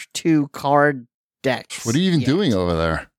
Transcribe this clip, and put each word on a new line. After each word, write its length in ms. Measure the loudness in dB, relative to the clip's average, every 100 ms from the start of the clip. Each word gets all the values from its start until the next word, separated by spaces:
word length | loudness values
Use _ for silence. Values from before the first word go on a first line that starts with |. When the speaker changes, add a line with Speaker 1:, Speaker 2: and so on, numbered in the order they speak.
| -8
Speaker 1:
two 360 | -6 0 2 0
card 580 | -4 0 2 2 0 -8 _ _ _
deck. 280 | -4 -4 -6 -10
Speaker 2:
What 120 | -2 0
are 40 |
you 100 | 2
even 100 | 2
Speaker 1:
yet. 60 | 2
Speaker 2:
doing 260 | 0 2
over 220 | 0 0 0
there? 340 | 0 -2 -6